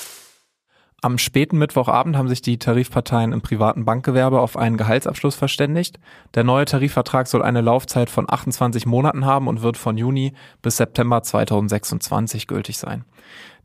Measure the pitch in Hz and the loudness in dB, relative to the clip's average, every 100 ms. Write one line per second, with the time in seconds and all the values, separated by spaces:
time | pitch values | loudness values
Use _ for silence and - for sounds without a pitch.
0 | - - - _ _ _ _ _ _ _ | -14 -20 -20 _ _ _ _ _ _ _
1 | 123 123 - 135 151 156 147 131 123 120 | -2 -2 0 0 2 2 2 2 2 2
2 | 165 139 131 123 - 117 127 120 123 123 | 2 0 0 -2 -2 -2 2 2 2 -2
3 | - 120 113 123 - 110 110 117 113 120 | 0 0 0 -2 -4 0 2 2 -2 -2
4 | 131 127 131 131 120 - 113 113 107 127 | 0 2 4 2 2 0 0 0 2 0
5 | - - 143 - 139 - 143 165 180 - | 0 -2 -4 -2 -2 0 -2 -2 -4 -10
6 | - - - 117 120 131 143 139 139 - | -20 -20 -4 0 4 4 2 0 0 0
7 | - 131 127 123 135 120 113 127 - 127 | 0 0 2 2 2 2 4 2 0 -2
8 | 120 - 101 - 135 - 120 117 120 120 | -2 -2 -2 -2 -4 -2 -2 0 0 2
9 | 147 - 135 139 123 113 117 117 117 110 | 2 2 2 2 0 -2 -2 -2 -4 -2
10 | 123 135 135 135 - _ 120 - 123 - | 0 0 -2 -6 -18 _ -4 0 0 0
11 | 120 117 - 104 107 104 104 104 - - | 2 2 0 -2 2 0 2 -2 -4 -6
12 | - 104 113 110 - 98 101 - - 113 | -4 -4 -2 -6 -6 -6 -6 -8 -8 -10
13 | - _ - - - - | -12 _ -20 -20 -20 -12